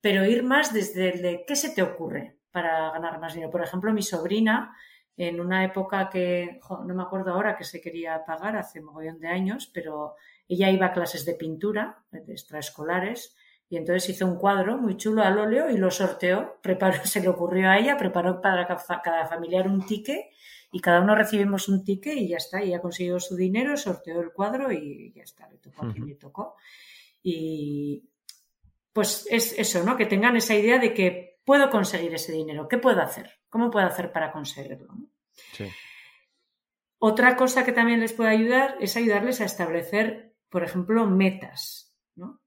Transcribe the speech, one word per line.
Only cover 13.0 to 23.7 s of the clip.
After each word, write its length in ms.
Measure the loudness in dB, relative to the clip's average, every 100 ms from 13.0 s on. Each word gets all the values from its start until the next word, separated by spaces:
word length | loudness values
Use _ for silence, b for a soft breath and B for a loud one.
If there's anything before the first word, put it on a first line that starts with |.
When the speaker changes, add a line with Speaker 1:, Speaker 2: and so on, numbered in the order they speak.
| -2 -8 -12 b b b _
Speaker 1:
y 80 | -8
entonces 320 | -2 -2 -2
hizo 160 | -2 -2
un 100 | 2
cuadro 400 | 2 2 0 0
muy 200 | -2 -2
chulo 260 | 0 2
al 160 | 4 4
óleo 320 | 2 2 2
y 60 | 2
lo 120 | 2
sorteó, 680 | 2 -2 0 0 0 -2 -8
preparó, 340 | -2 2 2 2
<laughs> 80 |
se 160 | -2 0
le 80 | 0
ocurrió 420 | 2 0 2 6
a 80 | 6
ella, 180 | 6 2
preparó 440 | 0 2 0 2
para 260 | 2 2 0
ca-, 120 | -4
fa-, 220 | -4 -6
cada 240 | -2 -2 -2
familiar 420 | -6 -2 0 2
un 160 | 0 0
ticket 400 | -4 -4 -6 -8 B B B B
y 80 | -2
cada 200 | 4 6
uno 140 | 6
recibimos 540 | 4 4 2 0 0 0
un 160 | 0
ticket 320 | 0 -4 -4 -4
y 120 | -4
ya 100 | -4
está, 240 | -6 -4
y 80 | -2
ya 100 | -4
consiguió 400 | -4 -6 -4 -4
su 160 | -4 -2
dinero, 400 | 0 0 -2